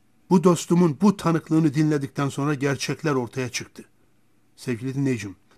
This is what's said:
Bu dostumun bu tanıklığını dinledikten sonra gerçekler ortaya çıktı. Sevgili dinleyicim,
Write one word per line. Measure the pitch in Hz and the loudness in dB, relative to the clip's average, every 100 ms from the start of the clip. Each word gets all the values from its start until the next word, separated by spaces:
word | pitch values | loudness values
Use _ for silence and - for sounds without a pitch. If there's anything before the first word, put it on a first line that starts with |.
| _ _ - | _ _ 0
Bu | 185 | 4
dostumun | 175 165 - 175 175 131 | 4 2 2 4 4 4
bu | 208 196 | 2 2
tanıklığını | 165 160 - 160 156 | 0 -2 0 2 2
dinledikten | 135 151 151 135 - 139 | 2 2 0 -4 -4 -4
sonra | 143 143 | -4 -4
gerçekler | 147 139 131 - 139 156 | -2 -2 -2 -4 -4 -2
ortaya | 135 117 135 127 | -2 -2 -6 -6
çıktı. | - - - - _ _ _ _ _ _ - | -8 -12 -18 -20 _ _ _ _ _ _ -12
Sevgili | - 117 131 | -8 -6 -6
dinleyicim, | 131 135 120 101 - _ | -2 -2 -2 -6 -14 _